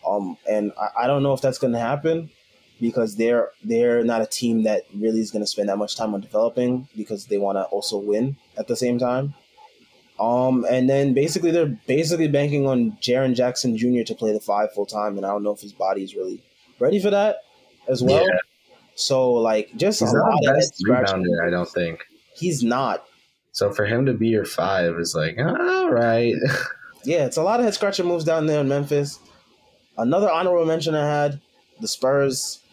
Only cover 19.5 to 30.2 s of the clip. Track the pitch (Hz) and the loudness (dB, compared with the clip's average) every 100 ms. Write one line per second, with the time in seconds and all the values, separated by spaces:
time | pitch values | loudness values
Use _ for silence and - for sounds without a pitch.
19.5 | 110 107 117 185 214 - - 190 147 - | 2 -2 0 0 2 2 4 4 4 4
20.5 | 135 107 - 95 123 101 95 90 85 87 | 4 2 -2 2 2 2 0 0 0 0
21.5 | 87 87 - 85 82 - _ _ - 175 | 0 -2 -2 -4 -6 -16 _ _ -6 -4
22.5 | 147 117 123 131 92 - _ _ _ _ | 0 0 0 0 -2 -8 _ _ _ _
23.5 | - 101 101 104 117 135 113 113 110 98 | -2 -2 0 0 2 2 2 2 2 0
24.5 | - 90 95 87 85 85 82 78 90 151 | -2 0 0 0 -2 -4 -2 -4 -2 -2
25.5 | 294 359 370 370 120 117 113 120 - - | 0 0 0 0 2 2 2 2 0 -2
26.5 | 139 - - - - - 170 135 - 170 | -2 -6 -10 -18 -12 -2 0 0 0 0
27.5 | 240 240 202 202 196 175 175 160 160 156 | 2 0 0 -2 0 -2 0 0 0 2
28.5 | 151 135 143 143 147 143 - - - _ | 0 2 0 0 0 -2 -6 -20 -20 _
29.5 | _ _ _ _ - 117 170 | _ _ _ _ -4 0 2